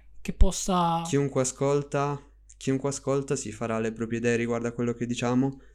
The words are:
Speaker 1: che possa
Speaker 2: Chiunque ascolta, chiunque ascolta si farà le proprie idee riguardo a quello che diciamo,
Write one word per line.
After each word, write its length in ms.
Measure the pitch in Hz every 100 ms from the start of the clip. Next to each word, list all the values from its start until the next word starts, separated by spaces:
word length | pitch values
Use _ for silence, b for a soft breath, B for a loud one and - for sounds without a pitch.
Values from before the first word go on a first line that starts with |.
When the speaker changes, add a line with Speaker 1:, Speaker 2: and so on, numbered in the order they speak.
| - -
Speaker 1:
che 120 | -
possa 680 | - 190 - - 180 170 165 170
Speaker 2:
Chiunque 360 | 143 143 135
ascolta, 800 | 127 - 139 143 143 143 143 143 - - - -
chiunque 320 | - 135 139
ascolta 460 | 139 - 139 139 139
si 160 | -
farà 280 | - 117 110
le 120 | 113
proprie 260 | 113 113 117
idee 160 | 117 117
riguardo 320 | 117 117 117
a 40 |
quello 220 | 117 120
che 120 | 117 120
diciamo, 540 | 120 120 123 135 135 b